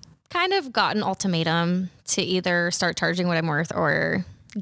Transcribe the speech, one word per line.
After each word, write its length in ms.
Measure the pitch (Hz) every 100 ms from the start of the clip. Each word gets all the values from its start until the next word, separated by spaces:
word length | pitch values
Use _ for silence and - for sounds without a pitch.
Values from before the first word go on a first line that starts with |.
| - - _
kind 220 | 339 370
of 200 | 392 269
got 240 | 226 170 208
an 60 |
ultimatum 880 | 202 190 190 170 160 170 170 180 185 - -
to 140 | -
either 480 | 180 185 180 175 175
start 260 | - 175 -
charging 300 | 170 175 175
what 80 | 165
I'm 100 | 165
worth 260 | 147 165
or 500 | - 156 151 160 185 - - - 208